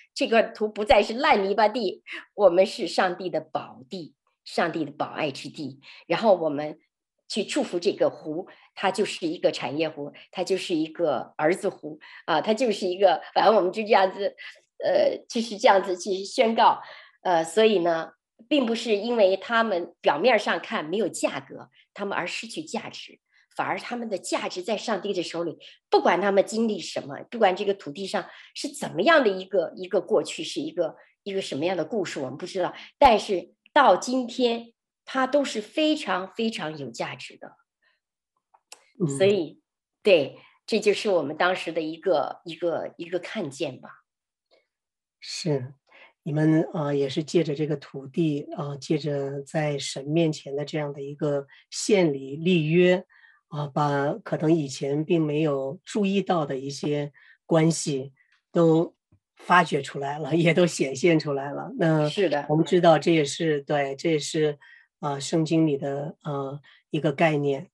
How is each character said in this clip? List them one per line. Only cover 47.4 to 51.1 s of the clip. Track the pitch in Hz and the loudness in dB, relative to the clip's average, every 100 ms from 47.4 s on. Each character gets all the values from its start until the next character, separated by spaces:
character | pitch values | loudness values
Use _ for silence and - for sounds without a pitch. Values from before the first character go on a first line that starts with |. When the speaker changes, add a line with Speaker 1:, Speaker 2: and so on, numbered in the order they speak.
Speaker 2:
着 | 160 | 0
这 | 147 151 | -2 -4
个 | 139 | -4
土 | - 139 135 | -8 -16 -6
地， | 185 160 147 320 320 | -2 0 -2 -6 -8
呃， | 143 143 | -8 -8
借 | - 156 | -4 -2
着 | 147 143 139 143 | -2 -4 -4 -8
在 | 139 160 151 143 | -6 -4 -2 -4
神 | - 143 139 | -6 -8 -2
面 | 165 160 | 2 2
前 | 151 143 139 | 0 -6 -6
的 | 143 | -4
这 | 156 | -4
样 | 147 | -6
的 | 143 | -8
一 | 139 | -12